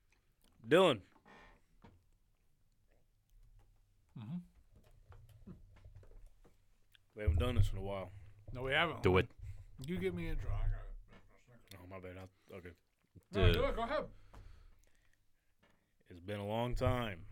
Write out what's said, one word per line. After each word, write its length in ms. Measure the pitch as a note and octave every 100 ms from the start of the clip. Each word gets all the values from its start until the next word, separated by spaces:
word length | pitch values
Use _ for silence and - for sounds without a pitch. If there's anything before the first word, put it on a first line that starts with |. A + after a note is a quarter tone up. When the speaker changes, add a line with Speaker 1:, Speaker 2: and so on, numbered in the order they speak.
| _ _ _ _ _ - A2+
Speaker 1:
Dylan. 320 | D#3+ F#3 A2 - - - - - - _ _ - - _ _ _ _ _ _ _ _ _ _ _ _ _ - - - - - _ _ _ C3+
Speaker 2:
Mm-hmm. 180 | G#2+ F3 F3 - - - - - - - - - - - - - - - - - - - - - _ _ _ - _ A2
Speaker 1:
We 60 |
haven't 180 | G#2+ -
done 160 | B2 A#2
this 140 | G#2
in 60 | G2+
a 40 |
while. 300 | G2 G2 F#2 - - - -
Speaker 2:
No, 100 | B2
we 100 | C3
haven't. 280 | C#3+ E3 -
Speaker 3:
Do 140 | F#2+ F#2
it. 100 | - - - - - - C3+
Speaker 2:
You 120 | F3+
give 160 | F#3
me 160 | F3 E3
intro. 200 | D#3+ -
I 180 | G2+ -
got 140 | -
it. 960 | - - - - - - - A#2+ - F2+
Speaker 1:
Oh, 80 | F2+
my 100 | F#2+
bad. 180 | F2+ F2+
I, 380 | F#2 _ - G2
okay. 120 | F2 E2 _ _ _ - -
Speaker 2:
No, 120 | G#2 F2
Speaker 3:
Dude. 80 | E2
Speaker 2:
do 80 | C#4
it. 100 | -
Go 80 |
ahead. 200 | A#3 D4 - - - - - - - - - - _ _ _ _ _ _ _ _ _ _ -
Speaker 1:
It's 100 | F2+
been 200 | F2+ G#2
a 60 | G2+
long 280 | A2+ B2 A#2
time 420 | B2+ B2+ A2+ E2+ D#2